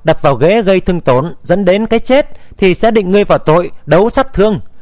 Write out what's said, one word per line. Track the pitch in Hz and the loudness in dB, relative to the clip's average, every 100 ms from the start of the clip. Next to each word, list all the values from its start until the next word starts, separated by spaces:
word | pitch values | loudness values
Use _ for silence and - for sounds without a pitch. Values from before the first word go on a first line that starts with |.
đập | - 160 | -2 0
vào | 143 | 0
ghế | 131 147 220 | 2 2 2
gây | 196 190 | 2 0
thương | - 175 | 0 -2
tổn | - 123 160 - | 0 0 -2 -10
dẫn | - 185 | -4 0
đến | 190 190 220 | 2 0 0
cái | 226 | -2
chết, | - 262 294 - - - | 0 0 0 -6 -16 -2
thì | 190 | 0
sẽ | 175 226 | 2 2
định | 226 185 | 0 2
ngươi | 202 | 0
vào | 202 151 | 2 0
tội | - 160 175 - - | 2 0 0 -10 0
đấu | 156 214 | 2 2
sát | 254 262 | 0 -2
thương, | - 208 185 - - | 0 0 0 -8 -16